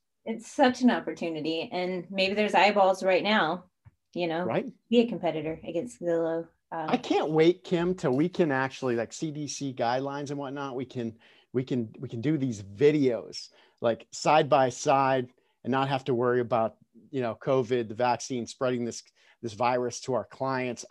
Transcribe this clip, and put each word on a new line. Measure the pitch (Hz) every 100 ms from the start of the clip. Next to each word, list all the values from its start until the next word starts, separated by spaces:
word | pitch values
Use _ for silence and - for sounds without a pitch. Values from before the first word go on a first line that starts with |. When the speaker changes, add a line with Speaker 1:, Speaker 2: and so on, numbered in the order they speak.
| _ _ -
Speaker 1:
It's | 226 -
such | - 262 247
an | 247
opportunity. | 175 160 160 170 160 151 165 156
And | 180 180 185 -
maybe | 196 190
there's | 202 208 185
eyeballs | 190 202 190 185
right | 185 180
now, | 190 214 160 175 - _ _ _ _
you | 170 175
know, | 160
Speaker 2:
Right. | 180 143 254 - -
Speaker 1:
be | 233
a | 233
competitor | 175 170 156 151 160
against | - 170 247 -
Zillow. | 170 165 165 165 165 _ _
Um, | 165 160
Speaker 2:
I | 233
can't | - 392 165
wait, | 156 165 180
Kim, | - 175 175 185
till | 156
we | 127 170
can | - 170
actually, | 131 131 - 131 117
like, | 110
C | - 160
D | 147 143
C | - 139
guidelines | 127 117 127 139 139 143
and | 143
whatnot, | 139 143 139 131
we |
can, | 127 131 117 110 _ _ _
we | 123
can, | 135 131 113 -
we | 135
can | 117
do | 131 156
these | 131 104
videos, | 98 101 147 156 135 110 90 - - _ _ _
like, | 120 110 -
side | - 170 156 151
by | 143 131
side | 156 151 139 135 135 123 _ _ _
and | 120
not | 131 135
have | 139 147
to |
worry | 120 123 123
about, | 117 123 110 - _ _ -
you | 139
know, | 120 107
covid, | - 135 113 123 110
the | 110
vaccine, | 123 120 - 127 110
spreading | - 131 123
this, | 117 110 - _ _ _
this | 117
virus | 104 120 127 123 -
to | -
our | 123 101
clients. | - 135 131 127 120 -